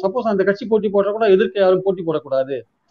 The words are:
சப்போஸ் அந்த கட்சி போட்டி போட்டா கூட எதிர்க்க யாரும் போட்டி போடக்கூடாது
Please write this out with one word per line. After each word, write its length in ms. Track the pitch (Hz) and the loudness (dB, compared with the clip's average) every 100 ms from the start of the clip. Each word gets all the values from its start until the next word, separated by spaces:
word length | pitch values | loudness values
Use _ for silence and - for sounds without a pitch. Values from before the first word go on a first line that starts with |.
சப்போஸ் 260 | 190 240 226 | -2 -4 -2
அந்த 160 | 202 | 0
கட்சி 220 | 190 196 214 | 0 -2 -2
போட்டி 220 | 220 202 | -2 0
போட்டா 220 | 202 196 | 0 0
கூட 180 | 214 220 | 0 2
எதிர்க்க 320 | 190 202 202 | 4 2 2
யாரும் 220 | 185 185 | 2 2
போட்டி 180 | 190 185 | 0 -2
போடக்கூடாது 580 | 165 151 143 131 131 131 113 _ _ | -4 -4 -2 -2 -2 -6 -10 _ _